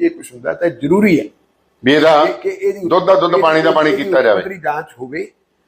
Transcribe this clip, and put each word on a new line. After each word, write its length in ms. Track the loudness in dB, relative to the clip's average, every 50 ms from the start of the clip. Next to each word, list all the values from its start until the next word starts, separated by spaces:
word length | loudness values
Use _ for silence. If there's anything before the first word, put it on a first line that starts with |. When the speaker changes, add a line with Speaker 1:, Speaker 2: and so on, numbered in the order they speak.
Speaker 1:
ਇਹ 100 | -4 -4
ਕੁਛ 220 | -4 -6 -12 -20 -20
ਹੁੰਦਾ 200 | -10 -8 -8 -6
ਤਾਂ 160 | -4 -4 -4
ਜ਼ਰੂਰੀ 520 | -4 -4 -2 0 0 2 2 2 2 0
ਹੈ 40 | 0 -4 -12 _ _ _ _ _ _ _ _ _ 0
Speaker 2:
ਵੀ 80 | 2 4
ਇਹਦਾ 320 | 4 4 4 4 4 4
Speaker 1:
ਕਿ, 80 | 2 -2
ਕਿ 160 | -4 -6 -8
ਇਹਦੀ 400 | -6 -4 -4 -4 -4 -4 -2 -2
Speaker 2:
ਦੁੱਧ 180 | 0 0 2
ਦਾ 80 | 2 2
ਦੁੱਧ, 180 | 2 2 2 0
Speaker 1:
ਇਹਦੀ 100 | 2 2
Speaker 2:
ਪਾਣੀ 200 | 2 2 2 2
ਦਾ 80 | 0
ਪਾਣੀ 200 | 0 2 0 0
Speaker 1:
ਇਹਦੀ 120 | 0 -2 -2
Speaker 2:
ਕੀਤਾ 200 | -2 0 2 2
ਜਾਵੇ। 180 | 2 2 0
Speaker 1:
ਉੱਤਰੀ 180 | -2 -6 -10 -8
ਜਾਂਚ 280 | -8 -8 -6 -8 -10 -14 -16 -18
ਹੋਵੇ। 300 | -16 -12 -12 -12 -12 -14 _ _ _ _ _ _ _